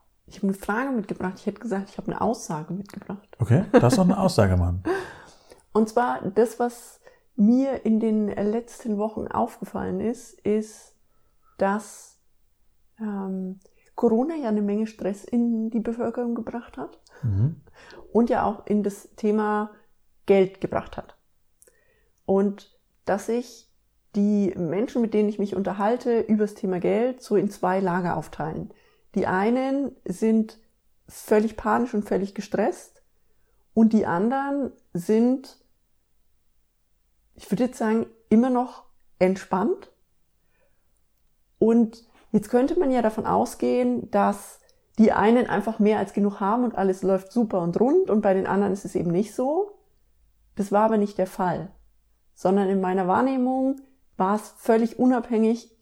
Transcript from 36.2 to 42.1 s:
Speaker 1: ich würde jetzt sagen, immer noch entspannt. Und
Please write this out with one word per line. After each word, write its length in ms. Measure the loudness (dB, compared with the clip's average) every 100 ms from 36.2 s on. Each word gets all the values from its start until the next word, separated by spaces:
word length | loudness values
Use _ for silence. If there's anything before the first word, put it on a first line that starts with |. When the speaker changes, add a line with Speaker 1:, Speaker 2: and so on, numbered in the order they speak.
| _ _ _ _ _ _ _ _ _ _ _ -20
Speaker 1:
ich 120 | -6
würde 140 | -2 -2
jetzt 120 | -2
sagen, 280 | -2 0 -2 -10 _
immer 220 | 4 4
noch 360 | 0 -2 -8 -20 _ _ 0
entspannt. 720 | 0 0 -4 -2 -2 -4 -8 _ _ _ _ _ _ _ _ _ _ _ _ _ _ _ _ _
Und 460 | 2 4 2 -2 -20